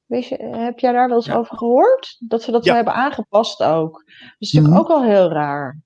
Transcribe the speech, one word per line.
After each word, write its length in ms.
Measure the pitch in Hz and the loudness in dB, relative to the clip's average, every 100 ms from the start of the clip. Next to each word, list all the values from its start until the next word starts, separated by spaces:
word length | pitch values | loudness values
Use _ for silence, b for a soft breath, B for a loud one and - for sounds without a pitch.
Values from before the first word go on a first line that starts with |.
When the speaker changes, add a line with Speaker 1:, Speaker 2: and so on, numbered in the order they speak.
| _ | _
Speaker 1:
Weet 220 | 240 247 | -8 -6
je, 80 | - | -10
heb 420 | 226 233 233 240 | -10 -8 -8 -2
jij 140 | 254 | -2
daar 160 | 240 254 | 0 2
wel 80 | 240 | 0
eens 100 | 233 | 0
Speaker 2:
Ja. 80 | - | -4
Speaker 1:
over 200 | 226 233 | -4 -6
gehoord? 600 | 240 247 403 523 - - | 0 4 4 2 -2 -18
Dat 240 | 233 233 | -6 -6
ze 80 | 226 | -2
dat 140 | 233 | -2
Speaker 3:
Ja. 60 | 240 | 2
Speaker 1:
zo 60 | 233 | 0
hebben 180 | 233 | 0
aangepast 680 | - 262 277 220 202 226 - | -2 -4 -6 -2 0 0 -2
ook. 420 | 127 160 160 - _ | -2 0 -2 -8 _
Dat 280 | - - _ | -20 -20 _
is 140 | 214 | 0
natuurlijk 300 | 151 151 175 | 2 6 4
Speaker 3:
Mhm. 100 | 330 | 4
Speaker 1:
ook 60 | 320 | 2
al 60 | 247 | 2
heel 240 | 202 175 | 4 2
raar. 480 | 156 147 143 139 151 | 0 -4 -6 -8 -12